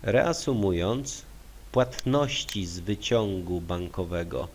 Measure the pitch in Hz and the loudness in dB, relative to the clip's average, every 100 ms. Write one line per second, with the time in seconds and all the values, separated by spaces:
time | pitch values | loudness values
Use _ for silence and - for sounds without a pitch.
0 | - 110 170 165 - 123 101 85 90 127 | 4 4 4 2 0 2 4 4 2 0
1 | 135 - - - - - - - 127 - | -4 -10 -14 -18 -18 -18 -2 2 2 0
2 | - 139 143 - - 104 90 87 87 101 | 2 2 2 0 -4 -4 -4 -6 -4 -4
3 | - 120 104 95 87 90 85 87 87 - | 2 2 2 -2 -2 -2 -2 -4 -4 -4
4 | 87 87 85 65 85 | -2 -2 -2 -4 -6